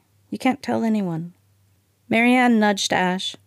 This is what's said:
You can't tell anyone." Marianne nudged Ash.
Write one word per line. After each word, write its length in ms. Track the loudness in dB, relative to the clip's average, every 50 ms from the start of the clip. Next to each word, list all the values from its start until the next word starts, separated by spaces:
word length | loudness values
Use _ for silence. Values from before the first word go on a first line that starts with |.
| _ _ _ _ _ _
You 80 | -12 -4
can't 260 | -2 -2 -2 -2 -4
tell 200 | -6 -4 -2 0
anyone." 500 | 0 0 -2 -2 -4 -4 -6 -8 -10 -14 _ _ _ _ _ _ _ _ _ _ _ _ _ _ -2
Marianne 500 | 0 2 4 4 4 4 4 4 4 4
nudged 340 | 4 2 2 0 -2 -2 0
Ash. 420 | 0 0 0 -2 -4 -6 -8 -10 -12 _